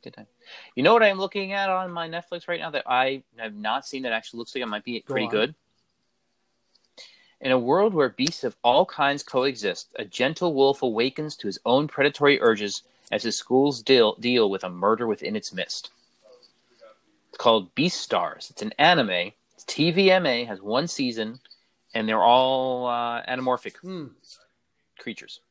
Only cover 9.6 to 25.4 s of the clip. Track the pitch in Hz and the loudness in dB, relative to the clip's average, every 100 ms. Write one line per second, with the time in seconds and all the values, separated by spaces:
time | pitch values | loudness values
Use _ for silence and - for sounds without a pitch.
9.6 | 101 85 - - 110 - 127 160 180 139 | -4 -4 -10 -12 -12 -2 -2 0 -2 4
10.6 | 139 139 131 110 127 - 151 - 104 95 | 4 4 -2 0 -2 -2 -10 -6 -8 -6
11.6 | 113 127 151 - 139 - 143 143 113 107 | 2 2 2 0 0 4 4 6 4 2
12.6 | 104 - _ - - 107 117 - - 127 | -2 -6 _ -18 -6 -4 -4 -6 0 2
13.6 | 143 127 113 131 107 - 120 123 104 98 | 2 0 2 6 6 2 0 2 2 0
14.6 | 92 90 98 110 117 101 - 107 - 90 | -6 -2 0 0 -2 -4 -4 -6 -8 -8
15.6 | 87 - - _ _ _ _ - _ _ | -8 -8 -14 _ _ _ _ -20 _ _
16.6 | _ _ - _ _ _ _ - 120 110 | _ _ -20 _ _ _ _ 0 2 2
17.6 | 92 - 165 - - 101 85 - - - | 0 -2 -2 -2 -4 -2 -2 -8 -18 -12
18.6 | 107 - 156 170 110 90 90 _ _ _ | -12 2 4 4 2 -2 -4 _ _ _
19.6 | - - 160 175 190 185 165 120 120 95 | -12 0 0 4 4 4 2 -2 -4 -8
20.6 | 98 120 170 - 127 113 110 123 _ _ | -4 -2 -2 -4 -4 -4 -8 -10 _ _
21.6 | _ _ _ 113 110 110 107 123 131 131 | _ _ _ -4 -2 4 6 6 4 0
22.6 | 131 123 123 120 120 117 - 127 127 123 | -2 -2 -2 -2 -4 -6 -6 -4 -2 -2
23.6 | - - 180 185 139 _ - - _ _ | -4 -14 -14 -12 -14 _ -20 -20 _ _
24.6 | _ _ _ _ - 110 - - | _ _ _ _ -14 -14 -16 -20